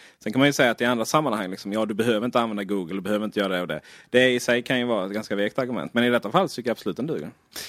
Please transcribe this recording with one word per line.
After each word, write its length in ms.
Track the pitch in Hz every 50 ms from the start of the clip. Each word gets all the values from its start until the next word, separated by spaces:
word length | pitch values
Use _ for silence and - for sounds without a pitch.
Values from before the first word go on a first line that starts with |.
| - - - _
Sen 140 | - 110 107
kan 60 | 127
man 100 | 135 143
ju 40 | 135
säga 180 | - 143 120
att 100 | 113 -
i 40 | 120
andra 200 | 120 123 117 113
sammanhang, 460 | - - 156 156 139 107 107 101 90
liksom, 220 | 92 - - 101 101
ja, 120 | 110 110
du 80 | 104 110
behöver 320 | 101 110 120 113 104 110
inte 140 | 123 117 123
använda 240 | 117 113 107 104 101
Google, 300 | 92 101 98 90 80 92
du 60 | 98
behöver 240 | 90 98 107 104 107
inte 160 | 107 - 104
göra 140 | 101 95 92
det 60 | 90
och 80 | 90 80
det. 120 | 78 78 - - - - - _
Det 200 | - 123 127 127 123
i 60 | 123
sig 220 | - - 120 123 120
kan 160 | - 139 127
ju 60 | 120
vara 220 | 123 117 104 92
ett 60 | 98 101
ganska 240 | 107 110 - 104
vekt 220 | 101 101 107 - -
argument, 360 | 131 123 127 98 73 - -
men 100 | 117 120
i 60 | 123
detta 200 | 123 117 - 101
fall 180 | 120 175 190 151
tycker 200 | - - 110 123
jag 40 | 110
absolut 220 | - - 104 87
den 100 | - 120
duger. 240 | 170 147 90 76 - - _ _ _ - - -